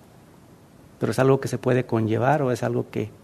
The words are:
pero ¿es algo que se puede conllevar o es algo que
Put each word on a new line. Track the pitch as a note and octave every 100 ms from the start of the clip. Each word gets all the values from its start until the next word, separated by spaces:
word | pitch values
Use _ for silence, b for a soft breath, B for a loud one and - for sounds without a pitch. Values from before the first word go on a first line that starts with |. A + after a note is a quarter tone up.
| - - - - - - - - - -
pero | A#2
¿es | A2+
algo | C3 C3+
que | A#2+
se | A#2+
puede | B2+ B2+ B2
conllevar | A2+ A2 A2 B2 D3+
o | C3+
es | A#2+
algo | A#2+ B2 -
que | A2+ A2 -